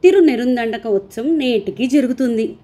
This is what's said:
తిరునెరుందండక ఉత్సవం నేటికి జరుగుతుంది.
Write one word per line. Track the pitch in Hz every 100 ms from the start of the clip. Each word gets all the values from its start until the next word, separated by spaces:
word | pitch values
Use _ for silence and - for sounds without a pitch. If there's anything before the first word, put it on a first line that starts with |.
తిరునెరుందండక | 359 392 320 240 247 247 226 226 226
ఉత్సవం | 202 196 - 247 320
నేటికి | 262 226 202 - 247
జరుగుతుంది. | 277 254 247 262 226 220 -